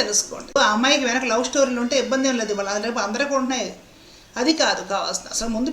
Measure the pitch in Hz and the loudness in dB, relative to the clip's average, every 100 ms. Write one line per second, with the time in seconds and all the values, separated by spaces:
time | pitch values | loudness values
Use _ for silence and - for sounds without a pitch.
0 | 214 208 - - - 285 220 214 262 294 | 2 0 -2 -10 -2 2 4 4 2 2
1 | 240 254 247 226 254 285 254 240 240 277 | 2 0 0 0 0 2 2 2 0 0
2 | 214 262 269 240 214 202 196 208 233 233 | 2 0 2 0 -2 -2 -2 -2 -2 -2
3 | 202 240 285 269 254 247 185 - - - | -2 -2 0 0 0 -2 -4 -8 -20 -20
4 | - - - 226 269 311 233 180 185 196 | -20 -20 -12 0 2 4 2 0 -2 -4
5 | 165 180 - - 233 220 269 | -2 -6 -6 -6 -2 -2 -2